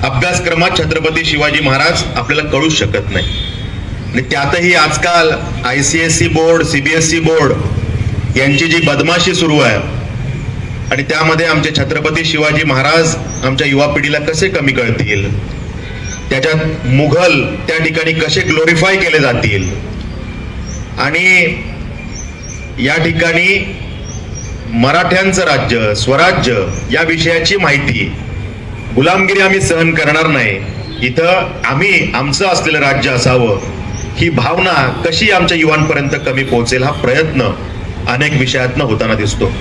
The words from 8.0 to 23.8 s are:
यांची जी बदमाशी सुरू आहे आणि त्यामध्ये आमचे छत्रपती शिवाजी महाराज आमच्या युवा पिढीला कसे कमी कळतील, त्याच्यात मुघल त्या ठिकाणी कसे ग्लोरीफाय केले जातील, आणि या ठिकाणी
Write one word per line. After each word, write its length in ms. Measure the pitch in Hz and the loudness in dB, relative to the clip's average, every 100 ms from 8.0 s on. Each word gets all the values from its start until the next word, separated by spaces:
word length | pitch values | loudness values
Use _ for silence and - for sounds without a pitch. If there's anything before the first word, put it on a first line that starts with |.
| - - - 127 | -2 -2 -2 0
यांची 280 | 139 143 165 | 2 2 2
जी 120 | 165 | 2
बदमाशी 520 | 151 143 151 175 180 | 2 2 0 2 0
सुरू 260 | 170 165 151 | 0 2 4
आहे 180 | 123 104 - - - - - - - - - - - | 4 2 -2 -6 -6 -6 -6 -6 -6 -6 -8 -8 -4
आणि 120 | 127 | -4
त्यामध्ये 420 | 139 156 160 160 165 | -2 0 2 2 2
आमचे 240 | 156 151 - | 0 0 -2
छत्रपती 480 | - - 156 156 160 | -2 -2 -2 -2 -2
शिवाजी 380 | 156 151 151 | 0 0 2
महाराज 520 | 151 131 139 165 165 - - - | 0 2 2 4 2 0 -6 -4
आमच्या 240 | 131 131 147 | -2 0 2
युवा 200 | 139 147 | 2 2
पिढीला 320 | 151 147 147 | 2 0 -2
कसे 280 | 151 160 190 | -2 0 0
कमी 240 | 165 139 | 0 0
कळतील, 680 | 123 117 110 107 104 101 101 - - - - - - - - - | 0 0 0 0 0 0 -4 -4 -8 -8 -8 -8 -8 -8 -10 -4
त्याच्यात 560 | 135 156 156 156 160 123 | -2 2 0 0 -2 2
मुघल 680 | 131 147 156 180 143 113 - - | 4 4 4 4 2 0 -4 -4
त्या 100 | 160 | 0
ठिकाणी 300 | 160 160 160 | 0 0 -2
कसे 280 | 160 151 190 | 0 0 0
ग्लोरीफाय 540 | - 156 160 165 185 190 | 0 2 2 4 4 2
केले 240 | 175 156 | 2 2
जातील, 500 | 139 113 104 98 92 95 - - - - - - - - - - - - | 2 2 0 0 -2 -6 -8 -8 -8 -8 -10 -10 -10 -10 -10 -10 -10 -4
आणि 560 | 131 160 185 185 165 - - - - - - - - - - - - - | -2 2 4 4 2 -2 -8 -8 -10 -10 -12 -10 -12 -12 -14 -12 -12 -2
या 180 | 123 156 | 0 2
ठिकाणी 720 | 165 160 165 165 180 196 196 - | 0 2 2 2 2 2 -2 -8